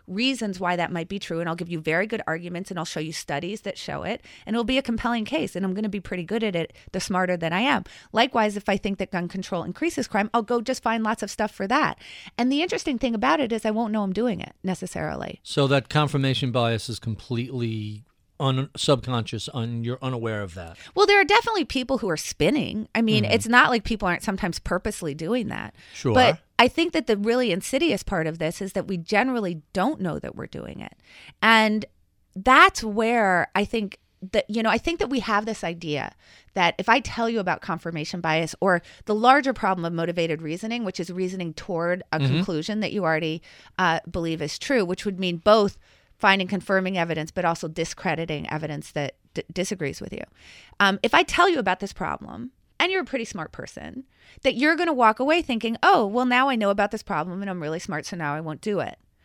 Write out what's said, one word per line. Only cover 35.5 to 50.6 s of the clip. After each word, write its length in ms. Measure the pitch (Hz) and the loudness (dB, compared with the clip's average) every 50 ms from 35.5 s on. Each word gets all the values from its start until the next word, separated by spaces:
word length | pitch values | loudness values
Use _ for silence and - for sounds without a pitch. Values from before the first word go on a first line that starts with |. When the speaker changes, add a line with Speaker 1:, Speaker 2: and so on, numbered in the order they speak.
| 214 - | -6 -6
Speaker 1:
idea 520 | 202 170 170 170 170 156 147 135 110 - - _ _ - - - _ _ _ | -6 -6 -6 -6 -6 -4 -4 -4 -4 -6 -10 _ _ -20 -20 -20 _ _ _
that 200 | 190 175 170 - - | 2 2 2 2 2
if 100 | - - | 4 4
I 120 | 226 - | 4 4
tell 280 | 226 - - 233 226 233 | 4 -2 -4 -2 -2 0
you 120 | 233 220 | 0 0
about 200 | 190 180 160 - | 0 0 -2 -2
confirmation 600 | - - 170 165 - 165 170 156 151 - - 175 | -2 -4 -6 -4 -4 -6 -6 -6 -6 -6 -6 -4
bias 340 | 170 160 156 160 165 160 - - | 0 2 2 2 0 -2 -4 0
or 200 | 175 196 180 165 - - - - - | 2 4 4 2 0 -6 -18 -12 -4
the 100 | - 214 | -2 0
larger 380 | 214 233 247 269 294 262 269 | 4 6 8 8 8 6 2
problem 320 | 220 - 226 190 190 180 165 | 0 0 0 0 0 0 -2
of 80 | 170 | -2
motivated 480 | 170 165 165 170 170 175 165 165 151 160 | -2 -2 -2 -2 0 -2 0 0 -2 -4
reasoning, 400 | 160 151 165 180 220 220 233 240 226 | -4 -8 -8 -6 -6 -6 -6 -4 -4
which 140 | 185 - - | -6 -6 -6
is 120 | 170 185 | -8 -6
reasoning 420 | 175 185 185 180 190 190 175 165 151 | -4 -4 -4 -4 -4 -6 -6 -6 -8
toward 480 | - - - 175 165 170 175 180 185 - - | -10 -8 -4 -4 -2 0 0 -2 -2 -4 -4
a 80 | - 156 | -2 0
Speaker 2:
Mm-hmm. 160 | 139 131 135 | 2 2 2
Speaker 1:
conclusion 460 | 160 190 196 170 151 165 - 208 214 | 2 0 0 -2 -2 -2 -2 -2 -2
that 120 | 202 151 | -2 -2
you 120 | - 208 180 | -2 0 0
already, 380 | 160 160 156 170 156 160 165 - - - - - - _ - | 2 2 2 0 -2 -4 -6 -10 -16 -20 -20 -20 -12 _ 0
uh, 220 | 185 170 165 - - 170 | 2 2 2 2 -2 -4
believe 300 | 170 180 170 165 160 160 | -6 -4 -2 -2 -2 -4
is 160 | 147 151 - - | -4 -6 -6 -8
true, 260 | - - 277 240 190 | -2 0 2 2 2
which 200 | 170 180 - - | 0 -2 -4 -4
would 160 | 208 190 180 | -6 -4 -2
mean 160 | 190 180 175 | -2 -2 -2
both 400 | 165 - 214 214 220 202 - - - _ _ _ _ _ _ _ | 2 6 8 8 8 6 2 0 -6 _ _ _ _ _ _ _
finding 300 | _ - 196 196 196 185 | _ 4 6 6 6 2
confirming 500 | 190 202 185 - - 196 190 185 185 190 | -2 -4 -4 0 0 0 2 2 0 0
evidence, 340 | 180 170 170 156 156 156 - | -2 -2 0 -2 -4 -4 -4
but 140 | - 185 175 | -4 0 0
also 240 | 165 170 - - 160 | 0 0 0 -6 -8
discrediting 800 | 160 170 165 - - - - 185 151 160 170 170 156 147 156 - | -4 -4 -6 -6 -6 -4 -2 -2 -2 -2 -2 -4 -6 -6 -6 -6
evidence 420 | - 151 160 151 147 147 - - | -6 -6 -6 -6 -8 -10 -10 -6
that 240 | - 151 143 127 - _ _ _ _ | -6 -4 -4 -4 -6 _ _ _ _
d-, 80 | - - - | -10 -10 -6
disagrees 480 | - 180 185 - 202 - 156 139 165 - | -4 -4 -4 -4 -4 -4 -4 -6 -6 -8
with 120 | - - | -10 -12
you. 100 | - - - - _ _ - - - - | -10 -12 -14 -16 _ _ -20 -20 -20 -20